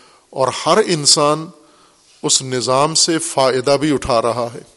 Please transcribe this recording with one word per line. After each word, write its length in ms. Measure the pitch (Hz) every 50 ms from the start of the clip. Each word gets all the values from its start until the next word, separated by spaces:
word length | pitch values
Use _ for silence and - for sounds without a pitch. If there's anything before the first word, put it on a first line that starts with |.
| - - _ _ _ _
اور 180 | - 139 131 123 117 - -
ہر 120 | 151 185 214 214
انسان 600 | - 175 151 143 135 - 165 147 147 151 156 160 180 - - _ _ _ _ _ _ _ _ _ _ _ _
اس 200 | - 147 - -
نظام 520 | 135 131 127 127 110 120 127 135 147 156 160
سے 240 | - - 175 165 156
فائدہ 580 | - - - 139 135 127 120 127 123 143 139 135
بھی 120 | 147 156
اٹھا 300 | 143 123 - - 127 113
رہا 260 | 117 117 110 123 117 117 117
ہے۔ 60 | - - - _